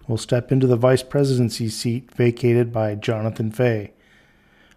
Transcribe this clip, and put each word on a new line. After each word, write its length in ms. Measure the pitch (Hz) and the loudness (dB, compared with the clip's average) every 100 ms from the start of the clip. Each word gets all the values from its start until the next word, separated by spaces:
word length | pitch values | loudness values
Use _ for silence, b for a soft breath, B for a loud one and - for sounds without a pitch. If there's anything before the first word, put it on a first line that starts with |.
| - | -6
will 120 | 110 | -6
step 340 | - 123 - | -2 -2 0
into 140 | 131 131 | 2 2
the 100 | 120 | 4
vice 260 | 127 127 | 4 2
presidency 680 | - 143 139 127 117 - 113 | 0 0 2 2 0 -2 -6
seat 400 | - 120 120 - | -4 -4 -4 -6
vacated 560 | - 120 120 120 120 117 | 0 0 2 2 2 0
by 260 | 117 107 104 | -2 -4 -4
Jonathan 540 | 123 110 110 107 110 | -4 -4 -4 -4 -4
Fay. 440 | 110 123 110 101 b b b b b b b b | 0 0 0 -6 b b b b b b b b